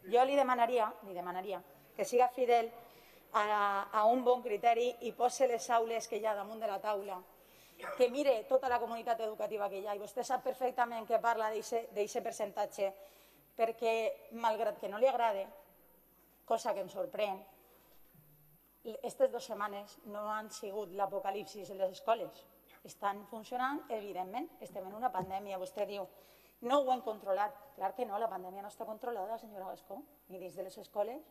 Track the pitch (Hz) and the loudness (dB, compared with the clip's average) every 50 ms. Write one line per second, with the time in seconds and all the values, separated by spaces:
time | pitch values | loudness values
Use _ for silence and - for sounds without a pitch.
0 | - 185 220 240 262 269 277 285 269 254 254 247 233 226 254 240 214 220 - - | -2 4 6 6 6 6 6 4 4 4 4 4 4 4 4 2 2 2 -2 -8
1 | - 196 185 175 175 180 180 185 185 208 190 - - - - - - - - - | -12 -10 -8 -6 -6 -4 -4 -6 -4 -6 -8 -8 -8 -14 -20 -20 -20 -14 -4 -4
2 | 196 - - 247 247 247 - - 254 233 240 233 226 226 - - - - - - | -2 4 6 6 6 6 6 2 4 6 6 6 4 0 -6 -14 -18 -20 -20 -20
3 | - - - - - - - 214 208 214 208 208 202 202 202 196 202 - - 220 | -20 -20 -20 -20 -18 0 2 2 4 4 4 4 4 2 2 0 -2 0 2 6
4 | 214 226 240 262 247 240 247 247 233 247 208 202 - 233 233 233 240 247 247 - | 6 6 6 6 6 4 4 4 2 -4 -4 4 4 4 6 6 2 0 0 -2
5 | 240 226 - - 240 247 - - 269 247 240 226 - - 240 233 226 226 226 220 | -6 -8 0 2 2 2 4 4 2 4 4 0 0 2 4 4 4 2 0 -4
6 | - - 233 214 220 220 208 202 196 208 226 220 220 208 196 196 - 214 208 196 | -2 -2 -4 -2 0 0 0 -2 -4 -8 -8 -6 -4 -4 -4 -2 -2 -2 -2 -2
7 | 202 196 190 180 185 - - - - - - - - - - - - - - - | -4 -6 -10 -10 -12 -16 -20 -20 -20 -20 -20 -20 -20 -20 -16 -12 -10 -8 4 4
8 | 247 240 240 285 294 277 254 220 214 - 262 262 269 254 240 240 233 226 233 233 | 4 4 6 4 4 4 4 4 4 4 4 4 4 4 2 2 2 -2 -4 -4
9 | - 240 233 - 226 214 214 214 214 208 214 202 202 196 - 190 196 208 202 196 | 0 -2 0 0 0 -4 -2 -4 -4 -4 -2 -2 -2 -2 -4 -4 -4 -4 -4 -6
10 | - 202 - 254 - - 254 254 - 262 - - 262 240 247 - 240 233 233 226 | -6 -6 -6 -6 -2 -2 -2 -2 -2 -4 -2 0 -2 0 2 2 0 0 0 -8
11 | 214 220 226 220 - 233 233 220 220 220 220 214 214 - 240 233 233 - 196 208 | 0 2 2 4 4 2 2 2 0 0 0 -2 -4 -2 -2 -2 -2 -2 -2 -2
12 | 208 208 - 240 196 226 - - 214 202 - 214 208 202 - - 196 196 190 - | -2 0 -2 -4 -4 -4 -4 -4 -4 -4 0 -2 -2 -2 0 -2 -2 -2 -2 -6
13 | - - - - - - - - _ _ _ - 226 226 226 - 240 226 226 226 | -20 -20 -20 -20 -20 -20 -20 -20 _ _ _ 0 0 0 2 0 2 2 2 2
14 | 220 202 - - - - 220 233 233 226 220 208 226 208 208 - - 190 202 214 | 0 -2 -4 -4 -12 -14 -8 0 2 2 2 2 0 -2 -2 -4 -8 -8 2 4
15 | 247 269 269 240 233 226 202 196 196 - - - - - _ _ _ _ _ _ | 4 4 6 4 2 2 2 0 -4 -8 -10 -20 -20 -20 _ _ _ _ _ _
16 | _ _ _ _ _ _ _ _ _ - 233 220 - 233 196 202 185 180 - 202 | _ _ _ _ _ _ _ _ _ 0 0 0 2 -2 -2 -2 -4 -6 -4 -6
17 | 180 180 - 208 214 202 190 185 - - - - - _ - - _ _ - - | -6 -4 -2 -2 -2 -2 -2 -8 -10 -16 -20 -20 -20 _ -20 -20 _ _ -20 -20
18 | - - _ - _ - - _ - - - _ _ _ _ _ _ 233 214 - | -20 -20 _ -20 _ -20 -20 _ -20 -20 -20 _ _ _ _ _ _ -12 -10 -6
19 | - 226 - - 269 214 214 240 - - 220 202 208 208 202 202 208 208 - - | -8 -8 2 2 2 2 2 -4 -6 -8 -6 -4 -4 -6 -6 -10 -12 -14 -20 -20
20 | - 208 202 208 208 214 214 214 220 214 - - - 202 190 214 208 170 180 202 | -16 -12 -10 -8 -6 -4 -4 -6 -6 -8 -12 -10 -10 -6 -6 -6 -6 -6 -2 -2
21 | 196 190 202 190 190 196 196 208 202 - - 208 185 180 202 190 190 185 185 - | -2 -2 -2 -4 -4 -4 -6 -6 -8 -10 -12 -14 -12 -12 -2 -2 -2 -2 -2 -4
22 | - - 226 233 175 - - - - - - - _ _ - - _ 185 - - | 0 0 2 2 0 -8 -10 -16 -20 -20 -20 -20 _ _ -20 -20 _ -20 -12 -2
23 | 208 202 196 208 208 - 240 220 214 - 247 247 254 262 285 330 - - 233 214 | -2 -2 -2 -2 -10 -12 -12 -12 -10 -8 -4 -2 -2 -2 -2 -4 -4 -4 -6 -6
24 | 202 202 185 180 185 185 202 247 330 - - - - - - 208 190 190 202 220 | -6 -6 -8 -8 -8 -6 -6 -8 -8 -8 -12 -18 -18 -12 -10 -10 -10 -10 -8 -2
25 | 247 247 - 185 185 190 190 196 208 202 196 185 185 185 - 160 156 - 202 202 | -2 -2 0 -2 -4 -4 -6 -6 -6 -6 -6 -6 -8 -8 -4 -4 -4 -4 -4 -8
26 | 185 - - - - - - - - - _ _ 240 240 269 294 269 254 254 247 | -8 -10 -12 -20 -20 -20 -20 -20 -20 -20 _ _ 0 2 4 4 4 4 0 0
27 | - 233 214 202 - - 190 196 - - - - - - - - 190 196 - - | 0 -6 -6 -6 0 0 2 2 2 0 -2 -12 -20 -20 -10 -4 -4 -4 -2 -4
28 | 247 220 196 208 226 220 196 185 185 185 190 196 196 208 - - 226 202 220 208 | -4 -4 -2 -2 -2 -2 -2 -6 -10 -10 -12 -10 -12 -12 -10 -10 -10 -10 -8 -8
29 | - 240 240 202 185 208 233 226 233 220 208 190 185 185 - - - - 196 254 | -6 -6 -4 -4 -4 -6 -6 -8 -10 -14 -12 -12 -10 -10 -12 -14 -12 -14 -14 -14
30 | 294 - - _ _ _ 180 185 185 180 - 185 185 190 - 220 190 - - 208 | -14 -18 -20 _ _ _ -14 -12 -12 -12 -10 -10 -10 -10 -12 -16 -18 -6 -2 0
31 | 208 220 254 311 - - | 0 0 -2 -10 -12 -18